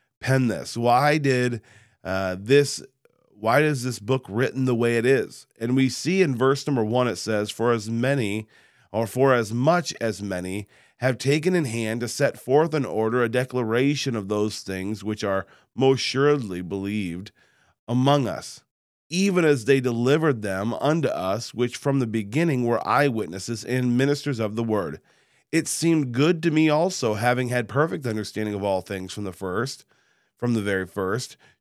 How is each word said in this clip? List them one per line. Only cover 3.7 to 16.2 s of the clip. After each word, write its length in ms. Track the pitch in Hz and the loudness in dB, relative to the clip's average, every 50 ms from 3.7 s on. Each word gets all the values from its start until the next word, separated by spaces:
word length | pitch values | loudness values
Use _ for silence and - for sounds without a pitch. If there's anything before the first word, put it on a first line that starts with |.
| 147 123 120 | 0 -2 -4
this 140 | 127 113 | -4 -6
book 280 | - 101 113 131 131 - | -6 -2 -2 -2 -2 -2
written 380 | - 98 113 131 - - 135 131 | -4 -2 -2 -2 0 0 0 0
the 100 | 127 120 | 2 2
way 220 | 113 120 120 117 | 2 2 2 2
it 80 | 117 113 | 2 4
is? 420 | 127 135 120 85 - - - - _ _ | 4 4 2 2 -4 -10 -18 -20 _ _
And 160 | - 113 120 127 | -6 -2 0 2
we 140 | 135 131 | 2 2
see 340 | 123 - - - 156 190 190 | 2 0 -2 -2 0 2 2
in 140 | 180 147 127 | 2 2 2
verse 320 | 110 131 135 143 139 - | 2 2 2 2 2 -2
number 160 | 151 139 120 110 | -2 0 0 0
one, 240 | 107 120 127 123 | 0 2 2 2
it 80 | 117 92 | 0 -2
says, 340 | - - 110 110 104 104 104 | -4 -2 -2 0 0 -2 -4
"For 220 | - - 113 120 | -4 -2 0 0
as 180 | 120 110 101 113 | 0 0 -2 -4
many, 560 | 117 117 123 135 143 139 113 101 104 110 107 - _ _ _ _ _ _ _ _ | -4 -2 0 0 0 0 0 -2 -4 -6 -8 -10 _ _ _ _ _ _ _ _
or 160 | 98 110 113 | -4 -2 -2
for 260 | 101 - 127 135 135 127 | -2 0 2 2 2 2
as 200 | 120 110 101 113 | 0 -2 -2 -4
much 400 | 120 131 156 175 175 151 - - - | 0 2 2 2 2 -2 -4 -8 -6
as 200 | 117 113 98 98 | -4 -6 -4 -6
many, 460 | 104 101 92 90 90 92 95 104 101 - _ _ _ _ _ | -8 -6 -6 -6 -6 -6 -6 -8 -10 -12 _ _ _ _ _
have 200 | _ 120 131 120 | _ -2 -2 -2
taken 380 | - - 139 147 156 147 185 185 | 0 0 0 0 2 2 0 0
in 80 | 175 151 | 0 0
hand 380 | 117 113 117 113 110 127 120 | -2 -2 -2 -2 -2 -2 -4
to 80 | 120 110 | -4 -6
set 280 | - - 139 123 - | -2 0 0 -2 -2
forth 360 | - - 123 131 151 165 160 156 | -4 0 4 4 4 4 4 0
in 100 | 147 127 | -2 -2
order 400 | 87 78 107 110 110 120 127 120 | -2 -2 0 0 2 2 2 0
a 60 | 113 | 2
declaration 880 | 120 127 127 127 127 127 117 110 113 123 139 143 147 139 - 135 117 | 0 0 -2 0 -2 -4 -2 0 2 2 2 2 0 0 -2 -4 -4
of 100 | 110 98 | -4 -4
those 320 | 98 107 104 104 107 104 - | -2 0 0 0 0 -2 -6
things 420 | - 95 95 92 92 101 110 95 | -8 -8 -6 -6 -4 -6 -6 -6
which 220 | 95 107 107 - 107 | -6 -6 -6 -4 -2
are 240 | 101 95 95 92 - - _ _ _ _ | -2 0 -2 -2 -6 -14 _ _ _ _
most 260 | 117 131 135 135 127 | 2 4 4 4 2
surely 600 | - - - 131 | 0 -2 0 2